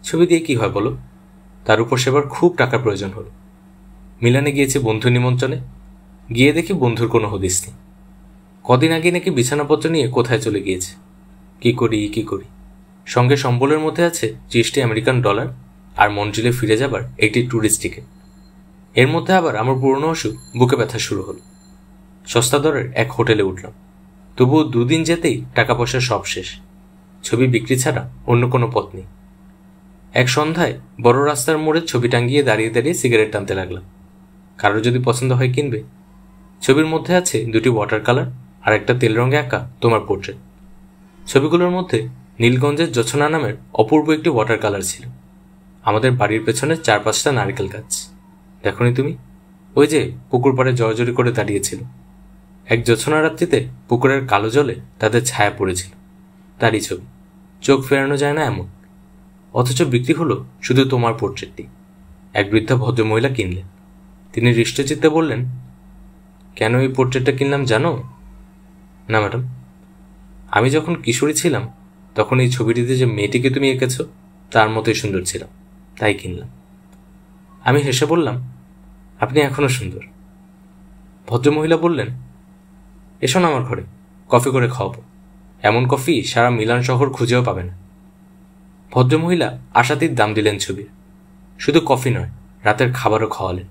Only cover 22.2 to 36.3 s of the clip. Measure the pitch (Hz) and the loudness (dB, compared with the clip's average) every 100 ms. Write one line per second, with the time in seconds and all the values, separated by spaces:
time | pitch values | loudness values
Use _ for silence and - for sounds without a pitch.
22.2 | - 120 120 143 156 139 123 - 110 - | -2 0 2 2 2 0 -4 -2 -2 -2
23.2 | 113 107 98 92 - - - - - - | 0 2 0 -4 -16 -20 -20 -20 -20 -20
24.2 | - - 127 156 143 117 120 160 160 170 | -20 0 4 4 2 0 0 0 0 0
25.2 | 165 120 - - 135 117 117 131 123 101 | 0 -4 -4 -2 0 0 -2 -2 -2 -4
26.2 | - - 92 - - - - - - - | -4 -10 -10 -16 -20 -20 -20 -20 -20 -18
27.2 | - 117 127 117 - 127 160 127 - - | -4 0 2 0 0 0 0 -2 -8 -10
28.2 | - 120 123 127 117 107 - 95 - - | 0 2 2 0 0 -2 -4 -14 -18 -20
29.2 | - - - - - - - - - 127 | -20 -20 -20 -20 -20 -20 -20 -20 -4 0
30.2 | 123 151 156 165 147 - - - 117 127 | 0 0 0 0 -2 -2 -14 2 4 4
31.2 | 143 143 - 156 156 160 165 123 117 123 | 2 0 0 0 2 0 0 -2 0 0
32.2 | 120 143 127 107 113 117 135 175 127 113 | 2 2 2 2 0 0 -2 -2 2 2
33.2 | 107 104 98 95 90 90 - - - - | 2 -2 -4 -6 -6 -10 -14 -20 -20 -20
34.2 | - - - - 104 107 117 120 123 117 | -20 -20 -20 -2 0 2 0 0 0 0
35.2 | 131 123 127 127 143 107 - - - - | 0 0 0 0 -2 -6 -10 -20 -20 -20
36.2 | - | -20